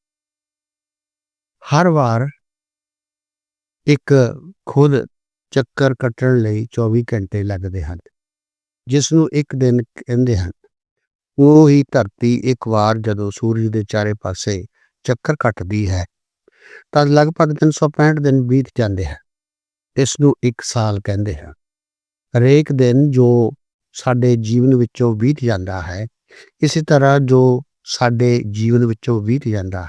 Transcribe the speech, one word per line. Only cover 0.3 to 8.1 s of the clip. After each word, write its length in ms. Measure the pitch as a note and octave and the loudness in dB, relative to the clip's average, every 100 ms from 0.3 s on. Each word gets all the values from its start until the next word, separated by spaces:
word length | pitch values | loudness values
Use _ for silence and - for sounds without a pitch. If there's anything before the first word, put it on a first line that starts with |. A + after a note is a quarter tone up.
| _ _ _ _ _ _ _ _ _ _ _ _ _ | _ _ _ _ _ _ _ _ _ _ _ _ _
ਹਰ 260 | - C#3+ F3+ | -2 2 2
ਵਾਰ 380 | D#3 B2 A2+ C#3 - _ _ _ _ _ _ _ _ _ _ _ _ _ _ - | 2 2 0 -2 -8 _ _ _ _ _ _ _ _ _ _ _ _ _ _ 0
ਇੱਕ 280 | D3 - C#3 A#2+ - E3+ - - | 0 2 2 2 -2 -16 -20 -4
ਖੁਦ 400 | C#3 D3 C3+ - _ _ _ _ | 2 2 2 -4 _ _ _ _
ਚੱਕਰ 440 | C#3 B2+ - C3+ | -4 -4 0 -2
ਕੱਟਣ 440 | B2 B2+ - B2+ B2+ | 0 -4 -2 0 2
ਲਈ 280 | A2 G#2+ A2+ | 0 -2 -4
ਚੌਵੀ 340 | - A2+ A#2 A#2+ | -4 -2 -2 -2
ਘੰਟੇ 300 | A2+ F#2+ G#2 | -6 -6 -6
ਲੱਗਦੇ 400 | G2+ F#2+ F#2 F#2 | -6 -6 -6 -8
ਹਨ, 160 | D#2 F2 - | -8 -10 -16